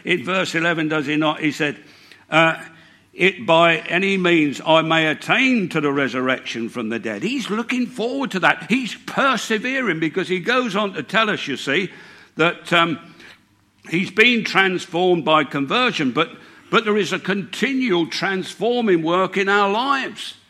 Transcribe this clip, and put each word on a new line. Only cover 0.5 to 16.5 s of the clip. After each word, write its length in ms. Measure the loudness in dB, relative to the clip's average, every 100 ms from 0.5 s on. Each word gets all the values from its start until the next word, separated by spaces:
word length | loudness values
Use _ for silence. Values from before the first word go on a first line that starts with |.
eleven, 340 | -2 0 0 0
does 180 | -2 -2
he 100 | 0
not? 240 | 0 0
He 120 | -2
said, 300 | -2 -4 -6 -14 -20 -20 -20 0
uh, 340 | 4 4 2 -8 -20 -20 _ _
"It 320 | 0 0 0 2
by 320 | 4 6 2
any 400 | -2 -2 0 2
means 420 | 4 4 2 0
I 220 | 2 4
may 240 | 4 2 2
attain 640 | 0 0 2 2 2 0
to 100 | -2
the 100 | 0
resurrection 760 | 0 -2 -2 -2 -2 -4 -8 -6
from 220 | -6 -6
the 80 | -4
dead." 240 | -6 -6
He's 260 | -4 -4 -4
looking 380 | -4 -4 -4 -4
forward 460 | -4 -6 -4 -4
to 80 | 0
that. 260 | 2 0 0
He's 260 | -2 -2
persevering 1040 | -10 -6 0 2 0 -2 -4 -2 -2 -2 -2
because 280 | -2 -2 -2
he 120 | -2
goes 360 | 0 0 0 -2
on 160 | -2
to 100 | -4
tell 280 | -2 0 0
us, 180 | 0 -4
you 80 | -6
see, 340 | -2 -2 -2 -8 -20 -20 -8 0
that, 340 | 0 0 0
um, 240 | 2 2 0 -10 -20 -20 -20 _ _ _ _ -6
he's 220 | -4 0
been 340 | 2 4 4
transformed 800 | 0 2 2 0 -4 0 2 2
by 200 | 4 2
conversion, 680 | 2 -2 -2 0 0 0 -2
but, 200 | 0 -2 -6 -20